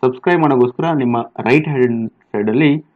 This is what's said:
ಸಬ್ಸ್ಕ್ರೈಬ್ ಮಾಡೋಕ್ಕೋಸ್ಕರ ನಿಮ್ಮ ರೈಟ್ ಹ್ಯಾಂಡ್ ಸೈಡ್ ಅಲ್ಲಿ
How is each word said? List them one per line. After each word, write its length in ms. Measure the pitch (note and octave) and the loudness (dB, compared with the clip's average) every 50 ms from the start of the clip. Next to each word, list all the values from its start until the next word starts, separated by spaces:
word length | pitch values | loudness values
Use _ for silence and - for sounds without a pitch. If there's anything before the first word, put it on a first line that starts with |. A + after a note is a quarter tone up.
| - | 0
ಸಬ್ಸ್ಕ್ರೈಬ್ 360 | B2+ B2+ - - F#3 F3+ F3 | -2 -2 -2 -2 0 0 2
ಮಾಡೋಕ್ಕೋಸ್ಕರ 500 | D#3+ D3+ C#3+ B2+ B2 B2 - - E3 E3 | 2 2 4 4 2 2 0 -4 -4 -2
ನಿಮ್ಮ 400 | E3 D3 C3 A#2+ A#2+ A#2 A#2 - _ - | -2 0 0 0 -2 -2 -4 -6 _ -6
ರೈಟ್ 280 | A2+ A2+ B2 D3+ D#3 D#3+ | -2 2 2 2 2 0
ಹ್ಯಾಂಡ್ 440 | D3 C3+ B2 B2 A#2 A2+ A2+ A2 | -2 0 0 0 0 -2 -4 -8
ಸೈಡ್ 380 | _ _ _ _ _ G#2+ G#2 G#2+ | _ _ _ _ _ -4 -2 0
ಅಲ್ಲಿ 360 | G#2+ B2+ C#3+ C#3+ C#3+ D3+ D3+ _ _ | 0 2 2 2 0 0 -4 _ _